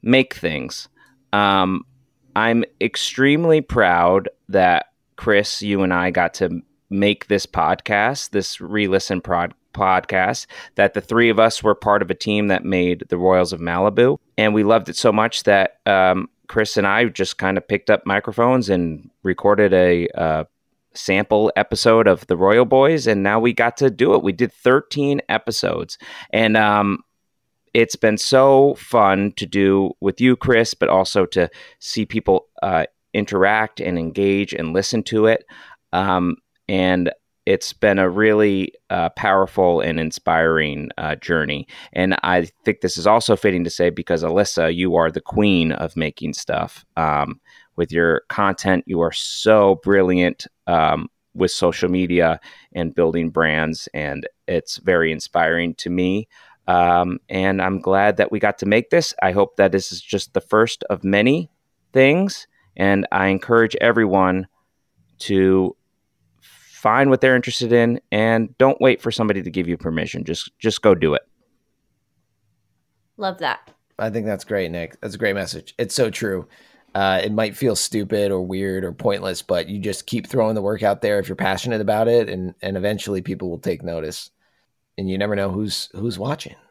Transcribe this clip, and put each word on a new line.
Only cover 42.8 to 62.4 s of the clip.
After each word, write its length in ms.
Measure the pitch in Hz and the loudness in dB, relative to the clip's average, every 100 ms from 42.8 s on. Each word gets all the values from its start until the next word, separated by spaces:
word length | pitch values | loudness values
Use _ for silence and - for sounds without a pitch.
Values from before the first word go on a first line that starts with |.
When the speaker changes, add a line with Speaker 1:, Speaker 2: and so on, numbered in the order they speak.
Speaker 1:
this 160 | 92 - | -4 -2
is 100 | 87 | 2
also 280 | 113 113 104 | 2 4 2
fitting 280 | 104 90 | 2 0
to 60 | 87 | -4
say 200 | - 87 | 0 -2
because, 340 | 85 85 82 | -2 -4 -2
Alyssa, 520 | 82 90 101 - 82 85 | 0 0 0 0 -2 0
you 200 | 92 85 | 0 2
are 140 | 82 | 0
the 120 | 80 | -2
queen 500 | - - 104 90 82 | -6 0 2 2 0
of 240 | - 85 - | -2 -6 -4
making 380 | 78 - - | -6 -6 -10
stuff. 520 | - - - - - _ - | -10 -6 -6 -6 -10 _ -4
Um, 420 | 80 73 73 - _ - _ - | -2 0 -4 -8 _ -20 _ -6
with 160 | 85 | -4
your 300 | 82 85 80 _ | 0 2 0 _
content, 540 | - 98 95 101 92 - | -2 0 0 0 -2 -2
you 120 | 90 | -2
are 100 | 82 | -2
so 680 | - - - 110 110 101 92 | -4 -10 -4 2 4 4 2
brilliant, 640 | - 98 92 90 90 - - _ - | 2 2 4 2 0 -2 -16 _ -2
um, 400 | 85 80 78 82 _ _ | 0 2 0 -6 _ _
with 160 | - 92 | -2 -2
social 400 | - 87 - 87 | 0 -2 0 -2
media 500 | 92 90 87 82 82 - - _ | -2 0 2 2 0 -8 -20 _
and 200 | 87 82 | -8 -6
building 360 | 80 82 85 82 | 0 0 0 -4
brands, 580 | 80 80 78 80 80 - | 0 0 0 -4 -6 -10
and 340 | - 76 71 - _ - | -10 -8 -8 -12 _ -6
it's 300 | 87 - - | -6 -6 -8
very 340 | 95 87 82 | -2 0 0
inspiring 600 | 78 - 85 82 85 85 80 | -4 -6 -2 0 0 -4 -6
to 140 | 87 | -6
me. 380 | 90 92 98 110 _ _ _ - | -4 -2 -4 -6 _ _ _ -2
Um, 520 | 90 87 87 90 87 _ | 2 4 2 0 -6 _
and 340 | 95 95 95 | -4 -2 -2
I'm 160 | 92 95 | -2 -4
glad 380 | 92 95 101 - | 0 2 2 0
that 140 | 104 | -2
we 60 | 107 | 0
got 200 | 104 - | -2 -2
to 80 | 98 | 0
make 240 | 107 120 | 0 2
this. 240 | 170 160 - | 0 0 -2
I 80 | 92 | 0
hope 240 | 92 98 - | 2 0 2
that 160 | 98 | 2
this 200 | 95 - | 2 -4
is 100 | 87 | -14
just 320 | - 98 - - | -6 -6 -4 -6
the 60 | |
first 420 | - 107 117 - - | 0 2 2 -2 -6
of 120 | 95 | -4
many 460 | 95 101 113 156 170 _ _ _ _ | 0 2 2 0 -4 _ _ _ _
things, 540 | 135 135 165 196 - | 2 4 4 0 -6